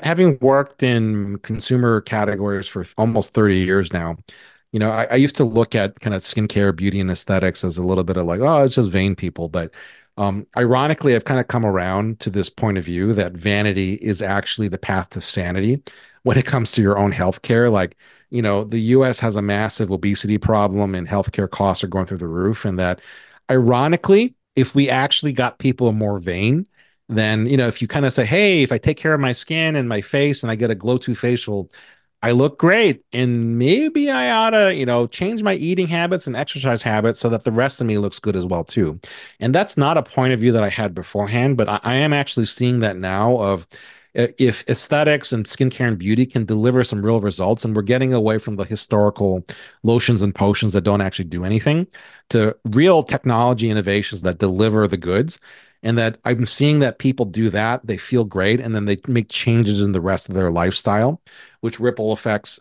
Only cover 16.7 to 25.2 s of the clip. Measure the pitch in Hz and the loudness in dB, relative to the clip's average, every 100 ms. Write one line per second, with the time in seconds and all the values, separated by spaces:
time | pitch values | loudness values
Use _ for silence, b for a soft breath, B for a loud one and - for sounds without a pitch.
16.7 | - 101 101 101 - 90 - - 117 120 | 2 2 4 0 0 -2 -2 0 2 4
17.7 | 104 90 _ b b b 120 107 101 107 | 2 -2 _ b b b -4 0 -2 -2
18.7 | 113 110 131 131 117 117 104 101 101 107 | -2 2 4 4 2 -2 -2 -2 -2 -2
19.7 | - 101 92 101 101 104 104 - 107 104 | -2 -4 -2 -2 -2 -2 0 2 2 2
20.7 | 98 98 92 85 101 - - 95 - 98 | 0 -2 -4 -2 -2 -2 -2 -4 0 0
21.7 | 90 92 95 92 90 85 85 98 110 104 | 0 -2 -4 -4 -6 -6 -2 -2 -2 -4
22.7 | 92 90 90 B B B B - 131 120 | -2 -2 -2 B B B B 0 2 4
23.7 | 123 147 170 - 202 247 _ _ - 127 | 4 2 0 4 4 2 _ _ 0 2
24.7 | 139 139 131 135 - | 2 2 2 2 0